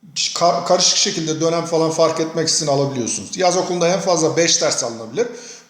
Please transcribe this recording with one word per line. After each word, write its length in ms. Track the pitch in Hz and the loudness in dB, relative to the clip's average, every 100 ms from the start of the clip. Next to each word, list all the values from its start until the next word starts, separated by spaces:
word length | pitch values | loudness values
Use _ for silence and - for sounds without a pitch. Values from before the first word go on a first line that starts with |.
| - | -12
ka-, 500 | - - - 170 175 | -6 -6 2 2 2
karışık 320 | - 190 185 - | 2 2 2 2
şekilde 440 | 214 165 160 147 | 0 -2 -4 0
dönem 240 | 165 170 160 | 0 0 0
falan 240 | 165 160 | 0 0
fark 300 | 160 160 160 | 2 2 2
etmeksizin 460 | 160 170 156 - 151 | -2 -2 -2 0 0
alabiliyorsunuz. 720 | 139 139 131 110 104 98 180 | 0 0 -2 -4 -6 -8 0
Yaz 200 | 180 180 | 2 2
okulunda 320 | 170 180 170 | 0 0 0
en 120 | 185 | 0
fazla 360 | 175 170 156 135 | 0 2 2 2
beş 260 | 175 - | 2 2
ders 220 | 156 - | 2 0
alınabilir. 440 | 120 113 110 151 240 - - - - | -4 -6 -8 -4 -4 -6 -18 -20 0